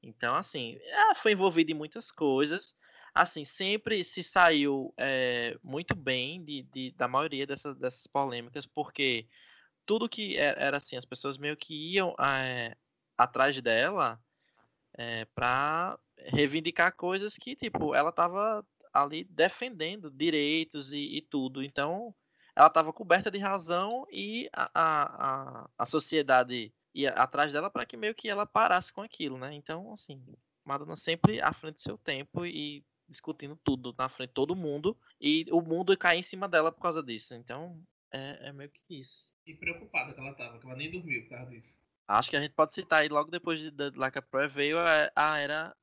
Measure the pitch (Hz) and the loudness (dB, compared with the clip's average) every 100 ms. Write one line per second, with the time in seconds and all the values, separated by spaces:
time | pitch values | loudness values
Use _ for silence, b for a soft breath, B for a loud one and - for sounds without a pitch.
0 | 131 113 120 139 196 151 120 - - - | -18 -6 0 0 -2 -8 -8 -10 -6 4
1 | 427 392 220 202 190 165 160 156 151 - | 4 6 4 4 4 4 2 2 -6 -10
2 | - - 151 131 147 175 - - B B | -14 -2 2 4 2 0 -6 -18 B B
3 | B - 180 - 143 - 190 208 - 214 | B 2 2 0 -12 -6 -4 -4 -2 -4
4 | 175 - 170 190 175 156 143 139 131 - | -4 -8 -2 6 6 6 2 0 -4 -4
5 | 135 131 127 123 120 120 - 139 175 185 | -2 0 0 0 -4 -6 -8 -8 -4 -4
6 | 135 127 127 175 156 143 127 131 131 - | -2 -2 -2 -8 -10 -12 -10 -10 -10 -4
7 | 123 127 156 143 139 139 147 135 127 127 | 0 0 0 -4 -4 -6 -8 -6 -6 -6
8 | - 143 139 120 120 147 - - 147 - | -6 -2 -2 -4 -8 -12 -10 -6 -6 0
9 | 135 117 113 b b b b _ - 220 | 0 0 -4 b b b b _ -2 -2
10 | 226 - 208 - 143 - 139 139 - 127 | -2 -6 -6 0 0 2 0 -2 -6 -12
11 | - 127 139 135 147 151 - 151 160 190 | -10 -8 -8 -6 -6 -8 -10 -10 -2 0
12 | 185 - 135 135 131 123 117 - _ _ | 0 2 2 2 0 -4 -6 -8 _ _
13 | _ - 123 123 135 135 123 113 143 202 | _ 2 2 6 4 4 2 4 4 2
14 | 135 113 _ _ _ _ _ _ _ - | 0 -2 _ _ _ _ _ _ _ -10
15 | 117 113 110 - 120 131 143 156 180 - | -6 -6 -6 -2 0 2 2 0 -2 -6
16 | _ _ - 147 147 151 160 170 175 - | _ _ -4 2 2 2 -4 2 2 2
17 | 175 190 208 - - 269 233 - 151 135 | -2 -2 -4 -10 -12 -8 -6 -4 2 4
18 | 151 170 170 185 214 214 208 _ - - | 4 2 0 2 -2 -2 -8 _ -2 2
19 | 143 156 185 160 175 - 247 208 156 208 | 2 -2 -10 4 2 4 -10 -4 -6 -6
20 | 160 135 160 151 147 160 160 151 135 147 | -12 -2 0 2 2 0 -2 -6 -8 -8
21 | 143 147 - 147 131 135 139 - 143 185 | -6 -8 -4 -4 -4 -6 -8 -4 -4 -4
22 | 233 - b b b - 156 160 156 - | -10 -16 b b b 10 10 10 2 0
23 | 196 175 202 202 196 196 160 175 196 247 | 4 4 4 -4 -2 -4 0 0 0 -4
24 | - - 202 226 - - - - 160 156 | -8 -8 -6 -6 -8 -4 -2 2 2 4
25 | 143 - 135 135 135 127 - _ - 160 | 0 -2 -4 -4 -6 -14 -16 _ 0 0
26 | - 160 139 127 123 123 107 _ _ - | 0 0 4 4 4 -2 -8 _ _ -4
27 | 139 - - 139 147 143 185 247 233 233 | -2 4 2 4 0 0 -2 -4 -8 -6
28 | 214 226 220 202 208 214 226 180 - - | -6 -6 -6 -4 0 4 4 4 0 -12
29 | 214 - 156 131 131 147 143 160 202 214 | -14 -8 -8 -6 -10 -12 -10 -12 -10 -16
30 | - 139 127 151 _ _ - 139 151 165 | -16 -18 -18 -20 _ _ -6 -6 -6 -8
31 | - 170 - 214 - - 156 156 - - | -4 2 2 2 0 0 -12 -10 -10 -10
32 | - 135 143 - 175 156 147 147 _ _ | -6 -6 -6 -8 -6 -6 -8 -10 _ _
33 | _ 156 - 151 143 156 - 131 123 117 | _ -14 -10 -10 -10 -8 -2 -2 -4 -4
34 | 131 - 127 - 143 185 160 147 160 226 | -6 -4 -8 -2 -2 0 -4 -2 -2 -4
35 | b b 143 156 160 165 165 165 185 190 | b b 2 2 4 0 2 -2 2 4
36 | 180 170 185 190 196 170 160 165 175 160 | 4 2 0 -8 0 4 2 0 -4 -4
37 | 135 113 - 120 123 127 175 165 175 _ | -6 -8 -10 -16 -12 -12 -12 -16 -20 _
38 | _ 135 135 143 139 139 143 _ _ 151 | _ -12 -10 -12 -16 -16 -18 _ _ -18
39 | 127 - - _ - 156 - 170 208 - | -16 -20 -20 _ -20 -10 -10 -10 -8 -8
40 | 143 131 135 139 120 117 131 127 151 180 | -8 -10 -14 -14 -16 -16 -16 -12 -10 -10
41 | 165 127 110 123 127 120 - - _ _ | -8 -10 -10 -16 -16 -18 -20 -20 _ _
42 | - 104 123 147 147 - 156 - 190 156 | 0 2 2 -2 -2 0 0 0 2 4
43 | 151 147 151 170 170 160 156 147 143 131 | 4 0 -2 -4 -4 -4 -6 -6 -8 -2
44 | 131 139 - 131 143 139 143 160 170 156 | -4 -4 -4 -2 -2 0 0 2 4 4
45 | 151 - 151 151 143 151 165 - | 4 2 2 2 -2 -4 -6 -12